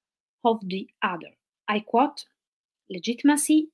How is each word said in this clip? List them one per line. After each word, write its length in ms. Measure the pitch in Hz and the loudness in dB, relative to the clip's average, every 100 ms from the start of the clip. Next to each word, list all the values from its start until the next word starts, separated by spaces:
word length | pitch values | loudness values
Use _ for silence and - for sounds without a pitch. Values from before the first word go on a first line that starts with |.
| _ _ _ _ | _ _ _ _
of 160 | 240 226 196 | -2 -2 -4
the 220 | 190 208 - | -8 -10 -6
other. 300 | 208 175 - _ _ _ - | -6 -6 -12 _ _ _ -4
I 100 | 208 | -4
quote, 460 | 214 233 285 - - _ _ _ _ _ - | 0 2 2 -2 -20 _ _ _ _ _ -16
"Legitimacy 800 | 185 214 240 285 294 - 311 311 | -10 -8 0 2 2 4 2 2